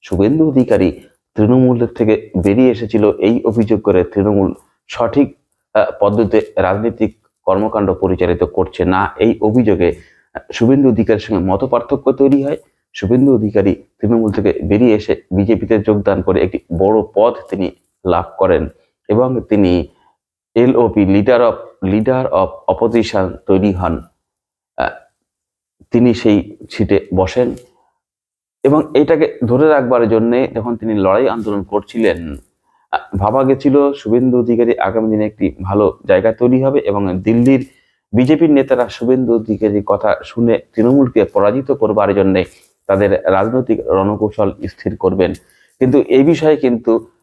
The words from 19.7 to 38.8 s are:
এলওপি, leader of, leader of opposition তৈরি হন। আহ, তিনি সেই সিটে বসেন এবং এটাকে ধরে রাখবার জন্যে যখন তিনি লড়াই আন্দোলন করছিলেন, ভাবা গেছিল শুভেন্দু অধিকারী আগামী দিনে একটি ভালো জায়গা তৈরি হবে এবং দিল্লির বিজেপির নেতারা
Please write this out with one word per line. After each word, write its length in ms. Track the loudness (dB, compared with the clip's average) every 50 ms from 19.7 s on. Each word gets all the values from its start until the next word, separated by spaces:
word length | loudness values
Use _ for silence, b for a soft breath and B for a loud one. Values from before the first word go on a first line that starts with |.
| 2 0 -2 -4 _ _ _ _ _ _ _ _ _ _ _ _ _
এলওপি, 500 | 0 2 2 4 2 2 2 2 0 2
leader 340 | 2 2 2 2 2 2 2
of, 480 | 2 0 0 -4 -10 -20 -16 _ -4 -2
leader 360 | -2 0 0 0 -2 -2 -2 -2 0
of 160 | 0 -2 -2 -4 -10 -4 -4
opposition 640 | -2 0 -2 0 0 0 -2 0 -2 -2 -4 -4 -6 -10 _
তৈরি 260 | 0 0 2 2 0 -2
হন। 300 | -2 -4 -4 -4 -6 -8 _ _ _ _ _ _ _ _ _ _ _ _ _ _
আহ, 140 | -6 -6 -6 -6 -10 _ _ _ _ _ _ _ _ _ _ _ _ _ _ _ _ -20 _
তিনি 240 | 0 2 4 4 2
সেই 420 | 2 2 2 2 2 0 -4 -14 -20 -20 -18
সিটে 360 | -6 -4 -2 0 0 -2 -2 -2 -2
বসেন 400 | -2 -2 -2 0 -2 -2 -2 -4 -10 -16 _ _ _ _ _ _ _ _ _ _ _ _ _ _ _ _ _ _ _ _
এবং 180 | 0 0 0 -2 0 0
এটাকে 440 | 0 2 2 2 0 0 -2 -4 -6 -4
ধরে 240 | -2 0 2 2 2
রাখবার 400 | 2 2 0 0 0 0 2 2
জন্যে 400 | 2 0 0 0 0 0 -2 -2 -4
যখন 220 | -8 -6 -6 -8
তিনি 180 | -6 -6 -4 -2
লড়াই 340 | 0 0 2 2 2 0 0
আন্দোলন 340 | -2 -4 -6 -6 -6 -6 -8
করছিলেন, 760 | -4 -6 -6 -6 _ -6 -2 0 0 0 -2 -6 -12 -12 -14 _ _ _ _ _ _ _ _ _ _ -8 -8 -8 -6 -6
ভাবা 240 | -2 -2 0 0 0 2
গেছিল 320 | 0 0 0 0 2 2 2 2 2 -2
শুভেন্দু 440 | -4 -4 0 0 2 2 2 0 0
অধিকারী 340 | 0 0 0 0 2 0 0 -2
আগামী 300 | -2 -2 -2 -2 -2 -2
দিনে 140 | -2 -2 -2
একটি 200 | -4 -4 _ -4 -4 -4 -6 -8
ভালো 240 | -4 0 2 2 0 0 _ _
জায়গা 240 | 0 0 2 2 0 -2
তৈরি 260 | 0 0 0 2 2 0
হবে 160 | 0 0 0
এবং 220 | -2 -2 -4 -2 -2 -4 -4 -4 -2
দিল্লির 400 | 0 0 2 4 4 2 2 0 b b b b b b b b _ 0
বিজেপির 380 | 0 2 2 2 2 4 4
নেতারা 340 | 4 2 2 2 0 0